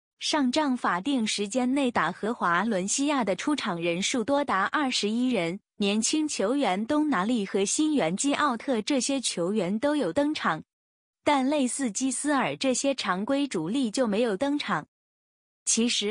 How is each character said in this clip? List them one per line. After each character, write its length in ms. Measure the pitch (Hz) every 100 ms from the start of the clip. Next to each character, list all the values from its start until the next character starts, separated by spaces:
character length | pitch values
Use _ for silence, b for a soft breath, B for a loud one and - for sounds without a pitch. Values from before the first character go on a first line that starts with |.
| _ -
上 320 | - 311 254
仗 220 | 311 294
法 280 | 247 220 180
定 240 | 277 269 214
时 200 | - 208
间 280 | 254 254
内 160 | 277 254
打 220 | 196 160
和 200 | - 202
华 320 | 240 185 170
伦 220 | 226 190 196
西 180 | - 277
亚 180 | 277
的 120 | 202 180
出 180 | -
场 260 | 285 214 170
人 200 | 170 170
数 240 | 196 262
多 180 | 220 277
达 220 | 269 190 175
二 240 | 302 262
十 200 | - 208
一 200 | 233 254
人， 300 | 220 165 196 _ -
年 240 | 202 214
轻 280 | 214 311 302
球 260 | - 202
员 320 | 285 226 185 226
东 240 | 302 302
拿 140 | 202
利 200 | 202 247
和 200 | 190 196
新 300 | 196 - 311
援 200 | 285 160 190
基 180 | 285
奥 220 | 285 294 226
特 240 | - 226
这 160 | 208 277
些 200 | 254 277
球 340 | - - 170
员 260 | 214 175 220
都 180 | 285 294
有 160 | 185
登 220 | 220 294
场， 280 | 302 202 160 - _ _ _ _ _
但 220 | - 285 254
类 200 | 302 247
似 240 | - 254
基 200 | 196 262
斯 220 | - 285
尔 220 | 277 170 147
这 160 | 269
些 200 | 247 277
常 300 | 277 202 180
规 220 | 214 277 285
主 220 | 180 156
力 220 | 277 233
就 160 | 262 233
没 160 | 196
有 140 | 240 190
登 220 | 277 285
场。 280 | - 165 - _ _ _ _ _ _ _ -
其 220 | 226 233
实 220 | - 208